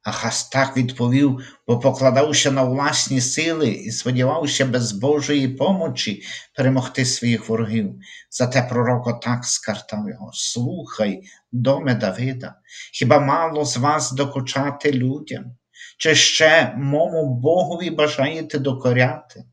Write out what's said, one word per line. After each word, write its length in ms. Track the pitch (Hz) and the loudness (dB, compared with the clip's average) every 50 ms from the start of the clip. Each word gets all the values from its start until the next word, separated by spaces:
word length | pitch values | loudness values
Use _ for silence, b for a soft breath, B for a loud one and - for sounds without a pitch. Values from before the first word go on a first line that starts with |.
| _ | _
Ахаз 440 | 107 107 - - 113 - - - - | -6 -8 -4 -4 -4 -4 -4 -8 -2
так 280 | - 135 135 123 - | 0 0 0 2 2
відповів, 640 | 131 127 123 - - 120 120 127 139 143 135 131 127 B B B B _ | 0 0 0 0 -2 0 2 4 4 4 4 2 -2 B B B B _
бо 120 | - 120 107 | 0 0 2
покладався 720 | - 135 110 - 135 131 117 135 147 156 143 - - 147 | 2 0 2 4 4 4 6 6 4 4 2 2 2 2
на 120 | 135 135 | 2 2
власні 580 | 131 123 127 135 143 151 147 - - - 135 127 | 2 2 0 0 0 0 0 0 -2 0 0 0
сили 480 | 120 - - 156 160 165 165 160 151 117 | 0 0 -2 -2 0 0 0 2 0 0
і 220 | 85 - - 107 | 0 -2 -8 -8
сподівався 760 | 104 - - 123 127 127 127 131 151 165 156 139 - - 135 | -8 -4 -2 -2 0 2 2 2 0 0 -2 -2 0 0 0
без 280 | 127 120 123 117 110 | 0 2 0 -2 -2
Божої 560 | 104 95 117 143 151 147 139 - 147 143 135 127 | -4 -2 0 2 2 2 0 0 0 0 0 -2
помочі 760 | 127 - 139 185 196 185 165 151 123 - - 110 98 B B B B B B B _ | -2 0 0 0 2 0 -2 -4 -4 -4 -4 -6 -6 B B B B B B B _
перемогти 480 | - 131 131 131 131 123 - - - 127 | 0 0 2 2 2 -2 -2 -2 -2 -2
своїх 440 | 120 - - 120 120 117 107 - - | -2 -2 -2 0 0 0 0 0 -2
ворогів. 460 | 113 113 117 104 110 113 104 95 64 B B B B B B B | -2 -2 0 0 0 -2 -2 -2 -6 B B B B B B B
Зате 320 | - - 127 123 131 135 | -4 -2 -2 0 0 0
пророк 440 | 123 - 123 123 120 123 123 120 120 | -2 0 -2 0 2 2 0 0 0
отак 380 | 120 113 - - 120 123 120 - | -4 -4 -4 -4 -4 -4 -4 -4
скартав 640 | - - - - - 104 101 - - 110 107 107 101 | -6 -6 -6 -4 -6 -8 -8 -8 -10 -8 -8 -6 -8
його: 220 | - - 101 - - | -10 -12 -14 -14 -10
«Слухай, 880 | - - - - 120 120 147 180 175 139 - - - 107 104 92 95 B B B B B _ | -8 -8 -6 -4 -4 -4 -4 -6 -8 -10 -12 -4 -2 -2 -2 -2 -6 B B B B B _
доме 420 | - 123 110 131 139 143 139 135 123 | -4 -2 2 2 0 0 0 -2 0
Давида, 600 | 104 107 95 - 98 123 131 131 123 - - - _ B B B B B B | 0 0 -4 -2 -2 -4 -4 -4 -6 -12 -14 -16 _ B B B B B B
хіба 280 | B - - 120 151 143 | B -2 2 4 4 4
мало 440 | 139 135 147 165 165 160 151 151 147 | 4 4 2 2 0 -2 -2 -2 -2
з 120 | - - | -2 -2
вас 360 | 123 131 143 151 156 147 - | 0 0 2 2 0 -2 -4
докучати 800 | 127 135 143 131 - 139 127 - - 135 139 143 139 - - 147 | -2 -2 -4 -2 -2 -6 -6 -4 -4 -2 -2 -2 -4 0 0 0
людям? 520 | 139 127 123 131 135 151 - - 127 107 - 123 - _ _ _ B B B B B B | 2 2 0 0 -2 -4 -8 -10 -12 -12 -12 -16 -18 _ _ _ B B B B B B
Чи 160 | - 160 151 | 2 4 6
ще 600 | - - - - - 160 156 160 165 151 - - | 6 4 4 4 6 6 8 8 6 4 2 -2
мому 580 | 127 143 139 143 151 170 165 165 160 151 139 123 | -2 -2 0 2 2 2 2 0 -2 0 0 -2
Богові 560 | 120 120 156 170 180 170 160 175 170 180 170 | 0 2 2 4 2 2 0 -4 -4 -4 -4
бажаєте 680 | 151 151 151 147 - - 131 151 160 160 156 - - 147 | 0 2 2 2 2 0 0 0 -2 -6 -8 -4 -4 -2
докоряти? 840 | 131 139 123 - - 127 120 123 123 127 - - - _ - - - _ | -2 -2 -2 0 0 2 4 4 4 2 2 -6 -12 _ -20 -20 -20 _